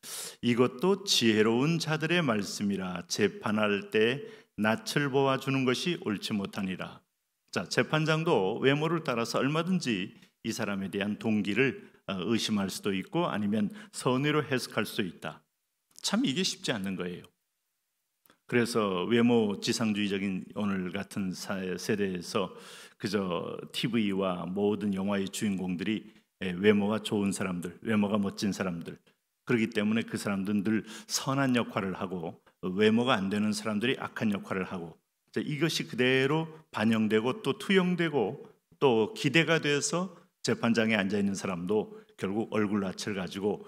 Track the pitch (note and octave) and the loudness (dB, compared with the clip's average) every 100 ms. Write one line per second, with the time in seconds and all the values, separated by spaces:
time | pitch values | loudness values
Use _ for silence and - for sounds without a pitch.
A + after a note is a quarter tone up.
0 | - - - - A#2+ A#2 B2 - F#3 G3 | -14 -12 -12 -4 2 4 4 4 0 2
1 | - - A#2 G#2+ A2 A#2 D3 E3+ D3+ D3+ | 2 4 6 6 6 4 2 0 0 -2
2 | D#3 F3 C#3+ G#2+ F#2+ - G2+ F#2+ F#2 F2+ | 2 2 2 0 -2 -2 -2 -2 -4 -6
3 | - - G2+ G#2 - G#2+ G#2+ G2+ G2+ A2 | -6 2 2 2 -2 2 2 2 0 2
4 | A2+ A#2 - - - - G#2+ A2 - D3 | 2 2 -6 -16 -14 -2 0 0 0 -2
5 | C#3+ C3+ C3+ C3 C#3 C3+ B2+ B2 F3 E3 | 2 2 2 2 0 0 2 0 0 -4
6 | A2 G2 - G#2+ G2 - F#2+ F2 E2+ - | -2 -4 -2 -4 -4 -4 -6 -6 -10 -14
7 | _ _ _ _ _ A2+ E2+ - B2 D#3 | _ _ _ _ _ -6 -2 0 2 2
8 | D#3 D#3+ E3 B2+ F#2+ A#2 B2+ C#3+ D#3+ E3+ | 2 2 2 2 2 2 2 4 2 -2
9 | D#3+ A#2 A2+ A2+ C3 D#3 E3+ F#3 B2 G2 | 0 -2 0 0 0 0 0 0 0 -2
10 | G#2+ - - _ A2+ A2 G2+ G2 F#2+ G2 | -2 -8 -20 _ -6 -4 -4 -4 -4 -2
11 | G2+ G2+ A2+ G#2+ G2 G2+ C3+ - - _ | -2 -2 0 0 0 0 0 -2 -10 _
12 | - F#2+ F2+ A2+ - G#2 F#2+ - G#2 F#2+ | -8 -4 0 0 0 0 -2 -4 -2 -2
13 | F#2 E3 F3 G2 G2+ G#2+ G2+ - - - | -2 -2 -2 -2 0 0 -2 -4 -16 -4
14 | C3 B2+ D3 D3+ C#3 C3 - - G#2 - | 0 0 2 0 0 -2 -2 -4 -4 -4
15 | F#2 - D#2+ - _ _ _ _ _ - | -6 -6 -12 -14 _ _ _ _ _ -10
16 | - G#3 C4+ F3+ F3+ - - A2+ F#2+ F#2 | -2 0 0 0 -2 -4 -4 -4 -4 -4
17 | F2+ E2+ - _ _ _ _ _ _ _ | -6 -8 -14 _ _ _ _ _ _ _
18 | _ _ _ _ - A#2+ A#2 A#2 G2+ F2+ | _ _ _ _ -2 0 2 2 0 0
19 | F#2+ A#2 A#2+ A#2 G#2+ G2 - A2 A2 G2+ | 2 4 6 4 2 0 -2 0 0 0
20 | G#2 G2 G2 F#2 - - G#2 F#2+ F2+ G2 | -2 -2 -2 -4 -6 -6 -4 -2 -4 -6
21 | G2 G#2 F#2+ F2 - G2 F#2 F2+ - G#2 | -8 -6 -6 -6 -6 -6 -4 -4 -2 -2
22 | G2 F2+ E2 A2 F2+ - - - - - | -2 -4 -4 -4 -4 -8 -18 -20 -20 -10
23 | G#2+ G2+ F#2+ E2+ D#2 - - - B2+ A2+ | -4 -2 0 -2 -4 -10 -10 -6 -2 0
24 | G#2 F#2+ F#2+ F2+ E2+ G2 G#2 G#2 G2+ F#2+ | 0 0 -2 -2 -4 0 0 0 -2 -2
25 | G2 G2+ F#2+ - A2 F#2 F#2 F2 G#2 G#2+ | 0 0 -2 -4 -2 -2 -2 -4 -2 -4
26 | - - _ - F#2+ F2+ G#2 G#2 G2+ G#2+ | -6 -20 _ -8 -6 2 6 6 4 0
27 | - G#2+ G2 F#2 F#2+ F2 F2 - A2+ A2 | 0 0 0 0 -4 -4 -6 -8 -2 2
28 | G2+ G#2+ G2 - G#2 F2+ F#2 E2+ E2 E2 | 2 2 0 -2 -2 -2 -4 -4 -10 -14
29 | _ _ _ _ - A#2+ A2 G#2 G#2+ A2+ | _ _ _ _ 0 2 2 2 2 0
30 | A2 G#2+ G#2+ G2 F#2+ G#2 F#2+ A2 - - | -2 -4 -4 -2 0 0 2 0 -2 -12
31 | - - C#3 C3+ C3+ A#2+ A2 - G2 F2 | -6 -4 -2 0 2 2 0 -2 -4 -4
32 | F#2 F2+ E2 - _ _ F#2 F#2 A2 A2+ | -6 -6 -8 -10 _ _ -4 4 6 6
33 | B2 A#2 F#2+ G#2 G#2+ G#2 A2+ G#2 A#2+ - | 4 2 0 0 0 -2 -4 -2 0 -2
34 | - - A2+ G2 - F#2+ F2 F#2+ E2 - | -4 -2 0 0 -2 -6 -4 -8 -10 -16
35 | _ _ _ A2+ A2+ D3 D#3+ - B2+ A2+ | _ _ _ -6 -4 -2 -2 -2 -4 0
36 | B2+ C3 C3+ D#3+ D#3+ - - - A2 A2+ | 4 4 4 2 -2 -8 -8 0 4 4
37 | G#2+ A2 B2 A2 C#3 B2+ - F#3+ F3+ F3 | 4 4 2 0 -2 -2 2 4 4 2
38 | E3 C#3+ G2+ C3+ - - _ - C#3 A2+ | 0 0 0 -2 -12 -20 _ 2 4 6
39 | G#2 - - D#3+ E3 D#3+ D3 C#3+ - E3 | 2 0 2 4 4 2 2 0 0 -2
40 | F#3+ - _ _ - A2+ A#2+ A2+ A2 A2 | -4 -8 _ _ -2 0 2 4 4 4
41 | F#2+ G#2 G2+ F#2+ G2 F2 F2+ G#2+ - - | 2 2 0 -2 -4 -4 0 0 -2 -8
42 | - - F#2+ G#2 G#2 A2 G#2 G#2 F#2+ - | -20 -8 -4 -2 -2 0 2 0 -2 -4
43 | - F#2+ F2 G2 G2+ F2 | -6 -4 -6 -4 -2 -2